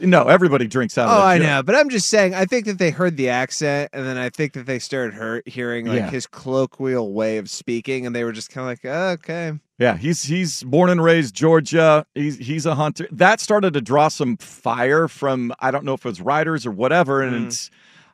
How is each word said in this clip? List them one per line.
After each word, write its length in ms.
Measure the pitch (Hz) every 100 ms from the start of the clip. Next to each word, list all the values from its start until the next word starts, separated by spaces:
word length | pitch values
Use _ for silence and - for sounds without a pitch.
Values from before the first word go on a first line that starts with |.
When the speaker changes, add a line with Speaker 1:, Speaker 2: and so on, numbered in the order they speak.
Speaker 1:
no, 280 | 180 175 120
everybody 380 | 180 175 139 113
drinks 300 | 131 117 -
out 120 | 120
of 40 |
Speaker 2:
Oh, 40 | 220
Speaker 1:
the 80 | 190
Speaker 2:
I 100 | 175
Speaker 1:
jug. 100 | 160
Speaker 2:
know, 160 | 139
but 120 | 135
I'm 160 | 254 294
just 180 | 233 -
saying, 260 | 214 190
I 120 | 190 190
think 180 | 247
that 140 | 214 185
they 100 | 175
heard 300 | - 180 151
the 100 | 127
accent, 640 | 123 131 - 151 143 143
and 140 | 139 131
then 100 | 127
I 140 | 123
think 240 | - 147
that 100 | 139
they 140 | 123 123
started 340 | - 135 120
hear-, 300 | 101 113 117
hearing, 400 | - 123 120 120
like, 120 | 117 117
Speaker 1:
Yeah. 120 | 98
Speaker 2:
his 180 | 131 -
colloquial 880 | - 131 131 131 - 135 127 107
way 240 | 101 110 110
of 140 | 95
speaking, 560 | - - 117 127 131 123
and 100 | 120
they 80 |
were 80 | 117
just 160 | 110 -
kinda 140 | 131 127
like, 140 | 120
"Oh, 260 | 127 156 185
okay." 480 | 170 - 165 165 151 _ -
Speaker 1:
Yeah, 200 | 120 87
he's, 240 | 139 170
he's 400 | 135 175 175 -
born 260 | 123 147 180
and 160 | 175
raised 300 | 165 165 131
Georgia. 720 | 95 160 160 131 160 160 151 151
He's, 240 | - 147 127
he's 260 | 123 156
a 120 | 151 147
hunter. 300 | 151 - 170
That 280 | 151 185 220
started 340 | - 214 190
to 80 | 143
draw 260 | 117 143 156
some 300 | - 135 113
fire 680 | - - 120 120 127 156 165
from, 460 | - 143 131 120 127
I 100 | 131
don't 140 | 139
know 80 | 143
if 140 | 131 123
it 20 |
was 140 | 90
writers 420 | 101 147 156 156
or 60 | 117
whatever, 500 | 95 127 170 139 135
and 160 | 131 120
Speaker 2:
Mm. 100 | 110
Speaker 1:
it's, 220 | - - _ _ _ _